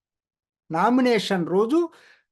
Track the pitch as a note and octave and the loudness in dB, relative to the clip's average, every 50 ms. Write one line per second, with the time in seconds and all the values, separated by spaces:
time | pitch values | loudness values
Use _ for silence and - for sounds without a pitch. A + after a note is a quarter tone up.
0 | _ _ _ _ _ _ _ _ _ _ _ _ _ - D#3 E3 G3 A#3 B3 C4 | _ _ _ _ _ _ _ _ _ _ _ _ _ -6 -4 0 0 2 2 2
1 | B3 B3 A#3 G3+ - - G3 F3+ E3 D3+ F3 G3 A3+ A3+ D4+ E4+ E4+ E4 - - | 2 2 0 0 -2 -2 -4 -4 -2 -2 0 0 0 0 0 0 -2 -2 -6 -14
2 | - - _ _ _ _ | -20 -20 _ _ _ _